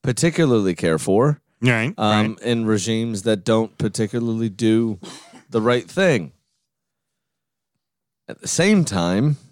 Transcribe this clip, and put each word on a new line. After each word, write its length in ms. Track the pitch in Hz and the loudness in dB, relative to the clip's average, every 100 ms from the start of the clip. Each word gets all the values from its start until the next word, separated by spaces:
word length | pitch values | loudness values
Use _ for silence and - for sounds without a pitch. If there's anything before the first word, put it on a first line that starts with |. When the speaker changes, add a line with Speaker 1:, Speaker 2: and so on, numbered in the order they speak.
Speaker 1:
particularly 720 | 135 120 170 165 156 113 95 | -2 0 0 2 2 4 2
care 220 | 85 85 80 | 0 0 0
for. 400 | - 98 143 147 _ _ | 2 2 2 0 _ _
Speaker 2:
Right, 320 | 120 117 123 214 | 0 0 -2 -2
Speaker 1:
Um, 360 | 107 107 107 | 0 2 0
Speaker 2:
right. 60 | 110 | -4
Speaker 1:
in 240 | 113 117 | -4 -2
regimes 560 | 110 107 101 110 117 107 | 0 0 0 -2 -2 -4
that 220 | 110 107 | -2 -2
don't 320 | 120 113 113 - | 2 0 0 -4
particularly 720 | 107 - 107 123 117 113 113 | -6 -2 -4 -2 -4 -4 -4
do 500 | 98 113 110 117 101 - - - - _ | 0 2 2 0 -6 -12 -20 -20 -20 _
the 120 | 113 | -2
right 280 | 110 123 90 | 0 0 -2
thing. 440 | - 190 123 73 _ _ _ _ _ _ _ _ _ _ _ _ _ _ _ _ _ _ _ - | 0 2 2 -4 _ _ _ _ _ _ _ _ _ _ _ _ _ _ _ _ _ _ _ -20
At 140 | - | -14
the 60 | - | -6
same 340 | - 190 214 | 0 2 4
time 520 | 151 95 87 95 147 143 - | 2 -2 0 0 0 -2 -8